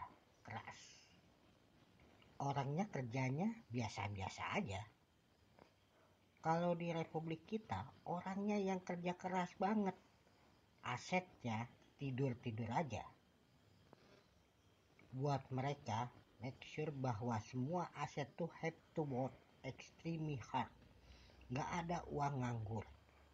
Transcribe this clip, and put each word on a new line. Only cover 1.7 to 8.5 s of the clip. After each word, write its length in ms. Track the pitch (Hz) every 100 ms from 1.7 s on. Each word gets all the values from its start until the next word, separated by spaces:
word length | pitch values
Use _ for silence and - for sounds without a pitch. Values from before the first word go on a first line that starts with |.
| - - - - - - -
Orangnya 480 | 139 139 135 156 214
kerjanya 640 | 139 120 131 131 143 220 226 -
biasa-biasa 880 | 120 110 104 101 98 - - 160 180
aja. 240 | 147 98 - - _ _ _ _ - - - _ _ - - _ _ -
Kalau 320 | 160 165 175
di 160 | 170 170
Republik 560 | 165 160 160 160 165
kita, 400 | - 220 - - - - -
orangnya 480 | 175 185 190 208